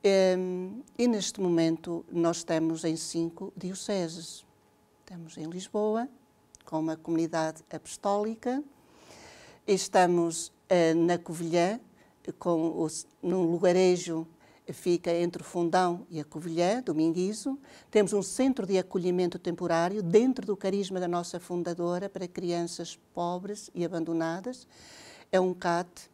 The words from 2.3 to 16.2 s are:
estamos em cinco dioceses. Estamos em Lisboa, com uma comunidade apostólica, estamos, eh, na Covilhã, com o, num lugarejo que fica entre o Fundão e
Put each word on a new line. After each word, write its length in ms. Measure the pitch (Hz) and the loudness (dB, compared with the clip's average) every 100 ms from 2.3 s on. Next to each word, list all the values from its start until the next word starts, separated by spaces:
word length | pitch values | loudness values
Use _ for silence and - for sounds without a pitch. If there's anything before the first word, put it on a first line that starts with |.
| 170 | 0
estamos 480 | - 160 160 160 165 | -2 0 0 -2 -4
em 100 | 160 | -4
cinco 560 | - 170 165 - 196 | -4 -4 -4 -6 -14
dioceses. 920 | - 180 190 - 196 170 170 165 - _ _ _ _ _ _ | -10 -10 -8 -4 -2 -2 -6 -14 -16 _ _ _ _ _ _
Estamos 360 | - 175 160 - | -20 -18 -16 -12
em 60 | |
Lisboa, 640 | 156 175 185 208 214 220 262 - _ _ _ _ | -10 -10 -6 -2 0 0 -4 -10 _ _ _ _
com 160 | - 160 | -6 -2
uma 160 | 160 160 | -2 -4
comunidade 720 | 160 165 165 170 160 156 - | -2 0 0 0 -2 -4 -14
apostólica, 920 | 160 - - 202 202 214 226 247 262 294 _ _ - - - - - - - - | -14 -12 -6 -2 0 -2 -4 -4 -4 -6 _ _ -20 -20 -20 -20 -20 -20 -12 0
estamos, 840 | 190 - 196 180 175 170 165 - _ _ | 0 4 6 6 4 2 -2 -10 _ _
eh, 240 | 180 165 | 4 6
na 240 | 165 170 175 | 4 4 2
Covilhã, 640 | 170 165 170 170 175 226 - _ _ _ - - | -2 -6 0 2 2 0 -10 _ _ _ -14 -6
com 280 | 180 165 165 | 0 0 0
o, 200 | 165 160 - - _ | -2 -4 -4 -14 _
num 220 | 180 185 165 | -2 0 2
lugarejo 760 | 170 185 175 185 180 175 160 160 - - _ - | 4 4 6 6 4 0 -6 -6 -16 -20 _ -16
que 60 | |
fica 400 | 143 185 175 175 | -6 0 0 0
entre 300 | 170 175 170 | 0 0 -4
o 40 | 147 | -8
Fundão 600 | 175 170 185 180 175 - | -2 2 2 2 -2 -8
e 80 | 160 | -10